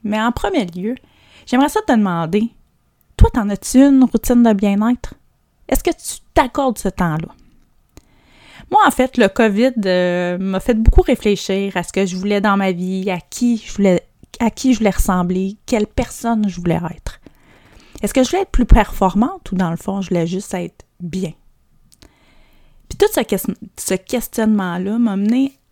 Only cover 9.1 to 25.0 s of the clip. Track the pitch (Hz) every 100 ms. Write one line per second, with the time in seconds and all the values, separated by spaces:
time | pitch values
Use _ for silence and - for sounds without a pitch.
9.1 | - 202 - 220 202 254 247 196 180 180
10.1 | 175 175 180 190 190 - 220 226 - 370
11.1 | 262 214 202 - 196 196 190 175 - 196
12.1 | 185 202 202 208 196 190 175 180 190 190
13.1 | 180 - - 240 226 - - 196 180 -
14.1 | _ - - 233 - 262 226 220 - -
15.1 | 180 175 185 190 208 - 226 208 - 202
16.1 | - 233 226 208 180 175 165 170 165 -
17.1 | - - _ _ _ _ - _ - 202
18.1 | - 254 370 392 - 240 240 202 - 190
19.1 | 202 247 381 - 185 180 165 - 196 180
20.1 | 175 165 185 - 185 175 _ _ _ 180
21.1 | 180 180 - _ _ _ _ _ _ -
22.1 | _ _ _ _ _ _ _ _ - 415
23.1 | 370 233 196 - - - - - 185 _
24.1 | 247 - - 220 208 185 175 190 226